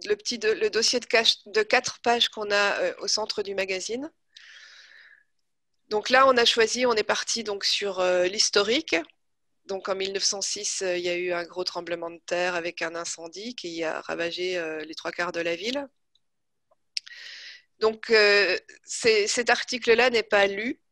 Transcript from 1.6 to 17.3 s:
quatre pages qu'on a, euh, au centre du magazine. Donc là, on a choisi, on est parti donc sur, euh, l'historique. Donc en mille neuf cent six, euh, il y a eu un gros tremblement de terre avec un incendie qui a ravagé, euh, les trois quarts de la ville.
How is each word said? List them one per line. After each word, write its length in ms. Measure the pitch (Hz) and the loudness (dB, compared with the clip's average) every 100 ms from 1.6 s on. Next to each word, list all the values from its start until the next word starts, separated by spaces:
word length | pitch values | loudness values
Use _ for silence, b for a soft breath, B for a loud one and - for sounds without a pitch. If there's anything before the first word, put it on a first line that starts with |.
quatre 380 | 208 247 - - | 4 2 2 -4
pages 280 | 247 240 - | 0 2 2
qu'on 220 | - 208 | -2 0
a, 300 | 202 202 - | 2 2 2
euh, 140 | 175 - | -2 -2
au 100 | 202 | -2
centre 340 | - 214 - | -2 -2 -4
du 120 | 202 | -4
magazine. 580 | 196 190 185 175 233 285 - _ B B B B B B B B B B _ _ _ _ _ _ | -2 -2 -4 -4 -6 -8 -14 _ B B B B B B B B B B _ _ _ _ _ _
Donc 220 | 214 208 | -4 2
là, 160 | 254 269 | 6 6
on 100 | 247 | 6
a 80 | |
choisi, 400 | 233 240 220 240 | 4 4 2 2
on 80 | 247 | 2
est 100 | 226 | 2
parti 420 | 240 208 - 226 | 0 -2 -2 -6
donc 200 | 208 202 | -4 -4
sur, 360 | - - 202 185 | -2 -2 -2 0
euh, 240 | 180 180 | 2 2
l'historique. 720 | 180 208 - 208 202 262 - 330 311 _ _ _ _ _ - | 0 2 2 2 2 0 0 -4 -4 _ _ _ _ _ -10
Donc 240 | 190 185 | -8 -4
en 40 | |
mille 200 | 190 190 | -4 -4
neuf 80 | 196 | -2
cent 180 | - 202 | -2 -2
six, 400 | 190 202 202 - | -6 -6 -6 -4
euh, 160 | 190 180 | -2 -2
il 80 | |
y 60 | 175 | -2
a 40 | |
eu 160 | 175 180 | -2 -2
un 100 | 175 | -4
gros 180 | 170 185 | -6 -6
tremblement 460 | 180 175 170 170 170 | -6 -6 -6 -6 -8
de 100 | 170 | -12
terre 300 | - 175 180 | -6 -2 0
avec 260 | 175 170 165 | -2 -6 -6
un 140 | 165 | -8
incendie 600 | 170 170 - 165 175 226 | -6 -10 -10 -12 -12 -12
qui 300 | 247 175 165 | -10 -10 -6
a 160 | 160 - | -4 -6
ravagé, 560 | - 160 170 170 180 180 | -6 -4 -4 -4 -4 -4
euh, 220 | 165 156 | -6 -8
les 160 | 156 | -10
trois 180 | 160 175 | -10 -8
quarts 180 | 170 175 | -4 -4
de 100 | 170 | -2
la 160 | 170 170 | -4 -4
ville. 300 | 214 269 277 _ _ _ _ _ _ _ _ _ _ - B B B | -4 -6 -8 _ _ _ _ _ _ _ _ _ _ -10 B B B